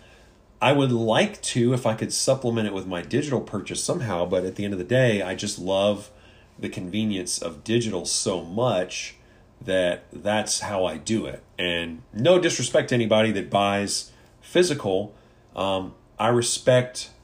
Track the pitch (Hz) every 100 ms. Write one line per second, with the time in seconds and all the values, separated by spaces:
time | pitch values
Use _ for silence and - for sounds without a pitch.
0 | - - - _ _ - 120 143 139 117
1 | 113 123 202 - - 127 120 127 113 110
2 | 107 - - 131 120 113 104 95 92 87
3 | 85 120 151 - - 110 - - - 160
4 | 120 87 87 92 92 - 101 98 90 127
5 | 127 101 92 92 101 - 90 95 101 101
6 | - - - - - - 104 - 90 104
7 | 107 95 90 - 85 76 - 117 110 92
8 | 80 - - 90 82 101 123 92 92 -
9 | - - - - - - - 92 90 -
10 | - 80 95 107 101 - - 98 90 80
11 | 78 110 73 - - - 87 85 85 82
12 | - 104 147 180 240 - 127 160 131 127
13 | 113 107 110 98 90 98 101 101 101 -
14 | - - - _ - 170 180 135 104 95
15 | 110 - _ _ _ - 98 95 92 -
16 | _ - 110 120 117 - - 127 123 -
17 | - -